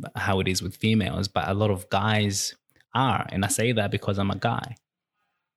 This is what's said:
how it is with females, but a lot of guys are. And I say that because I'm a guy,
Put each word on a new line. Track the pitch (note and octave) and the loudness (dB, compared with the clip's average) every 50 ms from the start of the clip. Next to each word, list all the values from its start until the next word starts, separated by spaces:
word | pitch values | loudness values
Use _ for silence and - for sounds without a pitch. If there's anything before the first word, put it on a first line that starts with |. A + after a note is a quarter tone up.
| - - - | -10 -10 -6
how | - F#2+ G#2 G2 F#2+ | -4 0 0 2 2
it | F#2 F#2 | 2 0
is | F#2+ F#2 | 0 -2
with | F2 F2+ - | -4 -6 -6
females, | - - A2 A2+ A2 F#2 - - F2+ F#2+ - | 0 2 2 4 4 2 0 0 -2 -4 -2
but | - G2 - D#2+ | -2 -2 0 0
a | F#2+ | 0
lot | G2+ G#2+ G#2+ | 2 2 2
of | G2 F2+ - - | 2 0 -2 -2
guys | - G2 G2+ G#2+ G#2+ G#2+ G#2 G2+ G2 G2+ - - - _ _ _ _ _ _ _ - | -2 0 2 2 2 2 2 2 0 -2 -4 -6 -8 _ _ _ _ _ _ _ -2
are. | A#2+ C3+ B2+ G#2 - - - | 0 2 2 2 0 -2 -2
And | - F#2 G2+ | -2 -2 0
I | G2+ | 0
say | - - A2 B2 | 0 0 0 0
that | B2 A2 G2+ G2+ | 2 0 0 0
because | A2 G#2 - - G2 G2 | -2 -2 -2 -2 -2 0
I'm | G2 G2 | 0 -2
a | G2 | -2
guy, | G2 - - - - - - A2+ _ _ _ _ _ _ _ _ _ _ _ _ _ _ _ _ | -2 -2 -2 -2 -2 -6 -8 -14 _ _ _ _ _ _ _ _ _ _ _ _ _ _ _ _